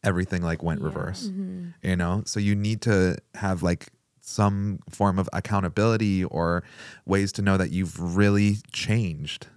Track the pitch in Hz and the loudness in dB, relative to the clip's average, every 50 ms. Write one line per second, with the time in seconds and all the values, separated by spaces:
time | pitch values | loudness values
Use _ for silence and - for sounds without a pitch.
0 | - 104 92 87 90 - 92 87 87 82 82 80 - 82 80 71 - 76 73 76 | 0 0 0 0 0 -2 -2 -2 0 0 -2 0 0 -2 -2 -2 -2 -4 -4 -4
1 | - - 90 - 254 208 185 190 196 185 185 185 175 175 170 _ - 92 185 - | -6 -6 -6 -8 -8 -8 -6 -6 -8 -8 -8 -10 -10 -12 -14 _ -4 -2 0 0
2 | - 85 90 107 110 - - 107 104 101 101 101 104 107 113 107 - 117 107 95 | 0 0 -2 -2 -4 -4 -4 -2 0 0 2 2 0 -2 -2 -2 0 2 4 4
3 | 92 90 - - _ _ _ - - 98 95 87 78 87 87 78 - - _ _ | 4 4 2 -2 _ _ _ -4 -2 -2 -2 0 2 0 0 0 -4 -18 _ _
4 | _ _ _ _ _ - - - 104 101 101 98 101 104 98 85 - - - - | _ _ _ _ _ -10 -2 2 2 2 2 0 -2 -2 -4 -6 -10 -16 -4 0
5 | 101 101 92 95 95 - - - 95 - 104 101 92 87 - - 104 113 113 107 | 2 2 2 2 0 -2 -4 -6 -4 -2 -2 0 0 0 0 2 2 4 4 4
6 | 113 104 98 95 92 80 - 78 85 85 87 87 85 - - - - - - - | 2 2 2 0 0 -2 -2 -2 0 0 0 -2 -4 -6 -18 -20 -20 -20 -20 -18
7 | _ - 95 98 98 98 - - 101 98 95 95 92 - - 92 95 82 82 - | _ 0 2 2 2 0 -2 0 2 4 4 4 2 0 0 -2 -2 -2 -4 -6
8 | 85 87 85 92 104 101 101 101 104 104 101 104 - - - - - - 107 117 | -4 -2 4 4 6 6 6 6 4 4 2 0 -4 -10 -10 -8 -2 0 0 0
9 | 113 90 80 76 73 76 - - - - _ | 0 -2 -4 -6 -8 -10 -10 -12 -14 -20 _